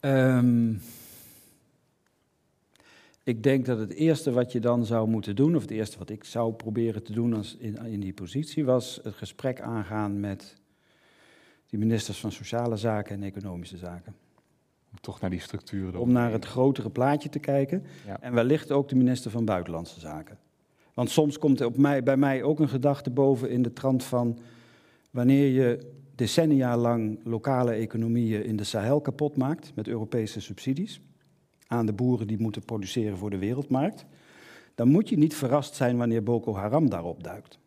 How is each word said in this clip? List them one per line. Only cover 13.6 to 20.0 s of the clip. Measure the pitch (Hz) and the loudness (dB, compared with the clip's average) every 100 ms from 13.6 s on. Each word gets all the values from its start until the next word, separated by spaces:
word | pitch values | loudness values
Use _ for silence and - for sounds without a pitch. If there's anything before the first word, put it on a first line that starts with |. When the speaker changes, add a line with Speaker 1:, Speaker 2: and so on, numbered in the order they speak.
| 85 92 | -12 -14
Speaker 1:
Zaken. | 90 90 90 98 _ _ _ _ _ _ _ | -14 -14 -16 -20 _ _ _ _ _ _ _
Speaker 2:
Om | - | -18
toch | - - | -14 -8
naar | 95 | -6
die | 90 | -6
structuren | - - - 98 95 90 | -8 -14 -10 -8 -6 -4
Speaker 1:
Om | 120 | 2
naar | 123 | 2
Speaker 2:
eromheen. | 120 110 | 2 -2
Speaker 1:
het | - | -4
grotere | 120 131 139 110 | 2 2 2 -4
plaatje | - 131 147 147 | 0 0 0 -2
te | 143 | -8
kijken. | 143 139 135 185 - - 104 | -2 0 0 -2 -6 -18 -14
Speaker 2:
Ja. | 98 | -12
Speaker 1:
En | 123 | 0
wellicht | 120 117 151 - | 2 4 2 2
ook | 139 139 | 0 2
de | 131 | 4
minister | 127 123 - | 4 2 -4
van | 113 | -4
Buitenlandse | 113 95 85 82 85 - | 0 -2 -2 -8 -10 -14